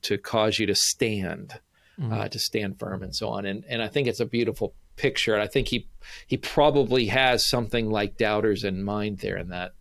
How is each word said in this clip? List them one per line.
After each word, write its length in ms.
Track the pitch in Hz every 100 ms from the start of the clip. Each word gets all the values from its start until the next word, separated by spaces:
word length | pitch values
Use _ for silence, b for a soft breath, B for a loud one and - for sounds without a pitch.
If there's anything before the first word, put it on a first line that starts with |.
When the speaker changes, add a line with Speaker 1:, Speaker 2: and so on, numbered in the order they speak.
Speaker 1:
to 140 | - 101
cause 400 | - 113 107 107
you 100 | 104
to 80 | 98
stand, 840 | - - 117 107 92 80 - - _ b b b
Speaker 2:
Mm. 140 | 127
Speaker 1:
uh, 160 | 110 107
to 100 | -
stand 400 | - - 101 95
firm," 240 | - 95
and 100 | 95
so 140 | - 107
on. 180 | 101 98
And, 200 | 101 -
and 140 | 120
I 80 | 110
think 180 | 147 131
it's 140 | 110
a 40 | 117
beautiful 480 | 120 117 - 104 - - -
picture. 380 | 139 - -
And 100 | 107
I 40 | 104
think 200 | - -
he, 220 | 123 - - B B B
he 100 | -
probably 680 | - - 147 143 123 127 110
has 380 | 131 131 123 -
something 440 | 127 110 117 110
like 280 | 107 104 -
doubters 460 | 110 107 107 98
in 200 | 101 92
mind 340 | 98 104 107 98
there 180 | 101 95
in 140 | 90
that, 240 | 90 90 -